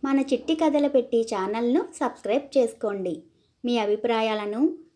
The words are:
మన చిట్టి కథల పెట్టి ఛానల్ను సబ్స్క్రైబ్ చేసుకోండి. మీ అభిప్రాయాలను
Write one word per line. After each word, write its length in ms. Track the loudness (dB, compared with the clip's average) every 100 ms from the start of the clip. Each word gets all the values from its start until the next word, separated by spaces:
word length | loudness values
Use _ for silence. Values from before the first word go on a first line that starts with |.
మన 160 | 2 0
చిట్టి 360 | 2 -2 0 0
కథల 320 | 2 2 2
పెట్టి 320 | 2 2 0
ఛానల్ను 600 | 0 -2 -4 -2 2 2 0
సబ్స్క్రైబ్ 540 | -4 -4 -4 -2 -2 0 2
చేసుకోండి. 560 | 2 0 -6 -4 -4 -6 -10 _ _ _
మీ 120 | -2 0
అభిప్రాయాలను 840 | 0 0 0 0 0 -2 -4 0 0 0 -14